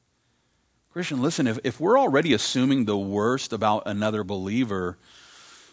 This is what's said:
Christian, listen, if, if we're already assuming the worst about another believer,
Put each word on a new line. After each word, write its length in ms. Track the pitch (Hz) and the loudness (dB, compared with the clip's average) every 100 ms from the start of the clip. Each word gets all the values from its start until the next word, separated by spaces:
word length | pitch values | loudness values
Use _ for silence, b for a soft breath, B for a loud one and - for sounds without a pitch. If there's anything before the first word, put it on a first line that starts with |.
| _ _ _ _ _ _ _ _ _ | _ _ _ _ _ _ _ _ _
Christian, 280 | 170 180 135 | -8 -4 0
listen, 260 | 139 170 127 | 0 2 0
if, 120 | 110 131 | 0 -4
if 160 | - | -2
we're 180 | 165 254 | 2 4
already 340 | 247 135 160 | 4 2 4
assuming 520 | 107 - 131 131 135 107 | 2 2 0 2 2 2
the 120 | 104 | 0
worst 540 | 98 101 110 131 - | 0 0 0 0 -4
about 320 | 107 107 107 104 | -2 0 0 -2
another 360 | 101 107 107 | -2 -2 -2
believer, 760 | 95 101 95 117 123 95 90 87 B B B B B B B | -4 -6 -4 -2 -2 -2 -4 -8 B B B B B B B